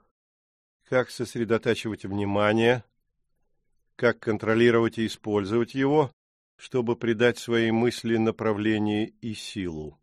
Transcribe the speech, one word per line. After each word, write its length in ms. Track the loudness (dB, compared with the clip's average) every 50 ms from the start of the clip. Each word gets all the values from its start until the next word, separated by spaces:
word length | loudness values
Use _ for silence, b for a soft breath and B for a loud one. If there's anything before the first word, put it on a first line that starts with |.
| _ _ _ _ _ _ _ _ _ _ _ _ _ _ _ _ _
как 260 | -2 -2 -2 -2 -2
сосредотачивать 960 | -4 -10 -10 -8 -6 -4 -2 0 0 0 0 0 -2 -2 -4 -8 -8 -10 -10
внимание, 800 | -8 -6 -4 -4 -2 0 2 2 4 4 4 4 4 2 2 -2 _ _ _ _ _ _ _ _ _ _ _ _ _ _ _ _ _ _ _ _ _ _
как 240 | 0 2 2 2 0
контролировать 800 | -2 -4 -2 -2 0 0 2 4 6 6 6 4 2 0 -2 -2
и 100 | -6 -6
использовать 640 | -6 -8 -6 -2 -2 -2 0 0 0 -2 -2 -2 -2
его, 380 | -2 0 2 2 2 2 0 -2 _ _ _ _ _ _ _ _ _
чтобы 380 | -12 -6 -4 -2 -2 -2 -2
придать 420 | -2 0 -2 0 2 2 2 2 0
своей 340 | -4 -2 0 2 2 2
мысли 460 | 2 2 2 0 -2 -2 -2 -2 0 2
направление 920 | 2 0 0 0 0 -2 0 0 0 0 0 0 0 0 0 0 -2 -4 -6 _
и 120 | -10 -10 -10
силу. 680 | -10 -12 -12 -8 -8 -6 -6 -6 -8 -10 -12 -14 _